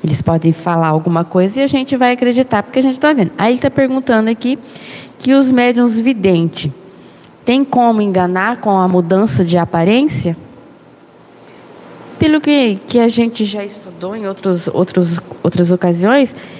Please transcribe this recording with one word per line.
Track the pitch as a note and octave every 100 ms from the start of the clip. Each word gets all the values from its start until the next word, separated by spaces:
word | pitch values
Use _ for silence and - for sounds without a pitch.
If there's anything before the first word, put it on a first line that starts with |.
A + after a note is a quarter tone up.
Eles | E3 D3
podem | - E3 E3
falar | D#3+ - E3+ E3
alguma | D#3 E3 E3+
coisa | E3+ F#3 F#3 A3+
e |
a | C#4
gente | C4+ C4 C4
vai | B3
acreditar | B3 B3 A#3+ B3+ G#3
porque | G3+ C4
a |
gente | C4 B3+
tá | D4+
vendo. | D4 F3 -
Aí | G#3+
ele | B3
tá | C#4
perguntando | C#4 C4+ C4 C4 A3+ A3
aqui | A3+ A#3+ C4+ - - - - - -
que | -
os | C4+ C4
médiuns | B3+ B3 A#3+ A#3+ A3+
videntes | A3+ A#3+ F#3+ F3 E3 - D#3 C3+ - - - - - - -
têm | B3+
como | C4+ B3 A#3+ A3
enganar | G#3 F#3 F3+ F#3 G3+ A#3+
com | G#3+
a | G3 F#3
mudança | F3+ E3+ F#3+ A3 - F3
de | F3
aparência? | E3+ E3+ E3+ A#3 D4 A#3 F#3+ E3 - - - - - - - - - - - - - - - - - -
Pelo | D#4+ D#4
que, | D4+ D4 B3 G3 -
que | A#3+
a | A#3
gente | A3+ A#3 A#3 G#3
já | G#3
estudou | G3+ G3+ F#3+ E3+ F3 A3
em | G3+
outros, | G3 G3 F3+ E3
outros, | - F#3 - F3 E3+ - -
outras | - - F3
ocasiões, | F3+ F3+ E3+ F#3+ C4+ C4+ - - -